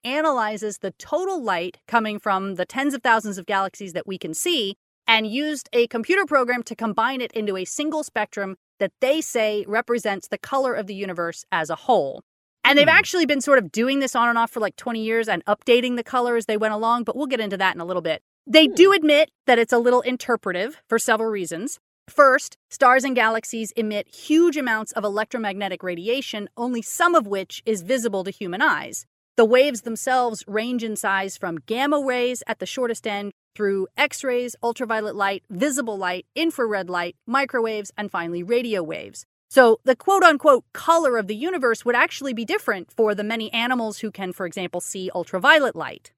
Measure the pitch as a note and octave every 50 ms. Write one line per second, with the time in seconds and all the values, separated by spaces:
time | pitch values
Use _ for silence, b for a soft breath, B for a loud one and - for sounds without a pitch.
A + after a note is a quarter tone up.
0 | - A#3 C4+ D4+ D#4 D#4+ C#4 B3 A3 G#3+ A3 G#3 G#3+ G#3+ G3+ - - F#3+ - -
1 | - - D4+ D#4+ F#4 F#4+ F#4+ E4+ B3 G#3 F#3 E3+ F3 F#3 - _ _ - A#3 A#3
2 | A3 G#3+ G#3 G3+ - G#3+ F#3+ F#3+ F#3+ G3 F#3+ F3 F3+ - - C4 C#4 D4 C#4 B3+
3 | - B3+ A3+ A3+ G#3+ G#3 G3 F#3+ E3+ - G#3 G3 G3 F#3+ - - G3+ F#3 D#3+ F3
4 | - - F#3+ F3 - E3 D#3+ - - F4 F4 C#4 G#3+ G3 G3+ _ _ _ _ _
5 | - - A3+ A3 A3 G#3+ G#3 C4+ D4 D4+ D4+ C4 - - - A#3+ A#3+ A#3 - A#3
6 | A3 - F4+ G4 G4 D4 D4 C4+ B3 A#3+ B3 B3 A#3 - A3+ - A3+ A3 G3 A3+
7 | A3 B3 C4+ C4 A#3+ - - A3+ G#3+ G3+ F#3+ F#3 F#3 - - - D4 D#4 D#4+ D#4
8 | D4+ - - A3 G#3 - - G#3 G3 F#3+ F#3+ - _ _ _ - G3+ F#3 _ -
9 | - B3+ D4 D#4+ D#4 - - A#3+ G#3+ G#3+ G#3+ G#3 G3+ F#3+ G#3 A3+ A#3+ - A#3+ A#3+
10 | - A3 G3 F#3+ - - - G3 - - C4+ C4+ C4+ B3+ A#3 A3 G#3 F#3 G#3 F#3+
11 | G3 F#3+ F3+ E3+ E3+ E3+ E3 - - - - E3+ D#3+ D3+ E3 - - - B3 F#3+
12 | C#3+ C3+ - - - _ _ _ _ _ _ _ - A#3+ C#4 C#4+ D4 D#4+ D#4+ F#4+
13 | - - - F4+ E4 B3 D4 C#4 - D4 C#4 C4 G3+ D3+ - - A#3 C4 C#4 C#4
14 | C#4 B3 - B3 A#3 A#3+ A#3 A#3 A#3 A3 - A#3 G#3+ F#3+ - - - B3 A3+ A3+
15 | A3 A3 A3+ A3+ A3+ A3 F#3+ E3+ - - G#3 - - - A#3 B3 B3 B3+ B3 A#3+
16 | A3+ - - B3+ B3 A#3+ A#3+ A#3 A3+ - G#3+ G#3+ A3 G#3+ G#3+ G#3+ A3 A3+ A#3+ A#3+
17 | A3+ A3+ - B3 D4+ C4 B3+ A#3 A3 G3+ G3 F#3 F#3+ F#3 F3 - E3+ F3 F#3 F3+
18 | D#3+ E3 D#3 - _ _ _ _ _ C#4+ G#3+ - D#4 C#4+ - - F4+ G4 G4 F#4+
19 | D#4 D4+ D4 D4 D#4 - _ _ - - B3 A#3 A#3 - B3+ A#3+ A#3+ B3 B3 B3
20 | B3 B3 B3+ A#3+ - - A#3 G#3+ - G3 F3 F3 G3 B3+ D#4 - _ - A3+ A3+
21 | - - A3 A3 A3 A3+ G#3+ G3+ F3+ D#3+ E3+ D#3+ G#3 C#4+ - - _ _ _ _
22 | _ _ - - C#4+ C4+ B3+ C#4+ - - - _ _ _ - - C#4 B3 B3+ C4
23 | A#3+ C4+ B3+ B3 A3+ A3 A3+ A3 - - - A3+ A3 - - - A3 G#3+ G#3 G#3
24 | - _ _ - - - D4+ D#4+ E4+ F4 C4+ D4+ C4+ A#3+ A3 A3 A3 - - A3+
25 | G3+ G#3 G3 G#3+ G#3+ - - A#3+ A3 G3+ F#3+ G3 G3+ F#3+ F#3 - - F#3 F3 E3+
26 | F3+ G#3+ A#3+ C#4 C4 - - G#3+ G#3 - _ - A#3+ B3+ B3 A#3 A3 - - -
27 | F4 F4 F4 D#4+ A3+ G3+ G3+ G3 F#3+ - - - - A#3 A3 F#3+ E3 F#3 C4 C4
28 | A3+ A#3 G3+ F#3+ F3+ G3 F#3+ - G#3+ F3+ F3 G3 C#4+ D4+ F#3+ D3 C#3+ B2+ - -
29 | - _ _ _ _ _ - - A3+ G#3+ A#3+ B3+ C#4 D4 B3+ G#3 - A#3 A3+ -
30 | - C4+ B3+ B3+ B3 A#3+ A3 - - - G3 G#3+ A3+ A#3+ B3 A#3+ A3+ A3+ G#3+ G3+
31 | - G3+ G3 F#3+ F#3+ F#3+ - - - F3+ E3 D#3 - - A3 A#3+ C4+ D4 D4+ D4
32 | C4+ C4+ B3 B3 A#3+ B3 B3 A#3+ - - A3 - F#3 F#3 - C4+ B3 A#3+ A3+ -
33 | - A3+ G3+ G3+ G3+ G3+ - _ _ _ _ - G#3+ G3 G3 G3 F#3+ - - -
34 | C#4+ C#4+ - - - C4 B3 B3 B3 A#3+ - - - A#3 A#3 - B3+ A3 A3+ A3
35 | G#3+ G#3+ - G#3 G3 G3 G3+ F#3+ _ - G#3 F3 B3 D4+ C4 C4+ C4 A3+ G#3 F#3+
36 | F#3+ F3+ F3+ F#3 - _ - C#4 E4 E4 - - A#3+ A3 G#3 G3 F#3 E3+ F3+ F3
37 | F3 F3 - _ - - A#3 C4+ C#4 C4 - B3 A3+ A3+ A3 G#3+ G3+ - - -
38 | G#3 G3+ - F3+ E3+ E3+ F3 F3 F3 F#3 A#3+ A#3+ B3 A#3 G#3+ F#3 E3 D3+ D#3+ D#3
39 | - - - - - _ _ _ _ _ - C4+ B3+ A3+ A3 - - C4 A#3 -
40 | - - G4 G4 F#4 E4+ D4+ C#4 - D#4 C4+ A#3+ - _ - - - - E4 E4
41 | E4 C4+ A#3+ A3+ G3+ F3+ G#3+ G#3 C4+ F4 F#4 E4 B3+ A#3+ A3 - - A#3+ A#3+ A#3+
42 | D4+ F4 - - C4+ C#4 B3 A3 A#3 - F4 G#4+ - - G#3+ F#3 E3+ _ _ -
43 | A3+ G#3+ G#3 G3 G#3 G#3+ A3+ A3+ A3 - - A3+ A#3 B3 B3+ A#3+ A3+ A3 G#3 -
44 | - G#3+ - - G3 F#3 F3+ - F#3+ E3+ - G3 F3+ F3 - F3+ - - - G3
45 | F#3 F#3 - F3 E3 - - F#3 F3+ C4+ D#4+ D#4 C#4 A#3 - E3 D3+ B2+ - -
46 | _ - _